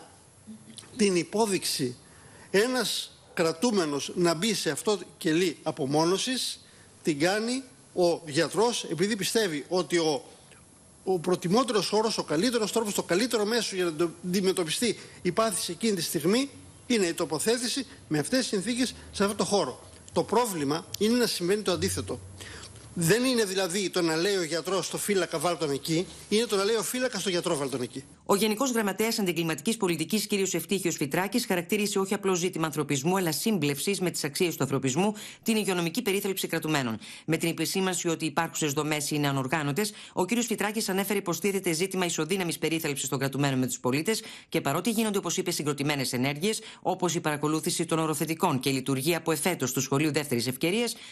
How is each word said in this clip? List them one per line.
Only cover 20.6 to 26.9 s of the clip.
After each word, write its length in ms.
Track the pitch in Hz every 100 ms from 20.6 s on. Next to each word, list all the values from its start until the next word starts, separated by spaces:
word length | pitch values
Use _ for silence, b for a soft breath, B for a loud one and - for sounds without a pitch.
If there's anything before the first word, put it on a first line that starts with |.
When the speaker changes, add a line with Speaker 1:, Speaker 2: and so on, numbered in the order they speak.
| 139 160 - -
Speaker 1:
είναι 200 | 208 247
να 80 | 226
συμβαίνει 360 | - 175 208
το 100 | 196
αντίθετο. 460 | 170 185 - - - - B B B B B B
Δεν 300 | - 165 220
είναι 200 | 254 240
δηλαδή 460 | 202 190 190 196 180
το 120 | 185
να 140 | 165 160
λέει 200 | 190 196
ο 60 |
γιατρός 440 | 160 165 165 190 151
στο 120 | 160
φύλακα, 400 | - 196 165 165
«Βάλ' 200 | 175 170
τον 120 | 156
εκεί», 360 | 139 - 165 190 B -
είναι 160 | 208
το 120 | 233 202
να 80 |
λέει 120 | 196 226
ο 60 |
φύλακας 380 | 185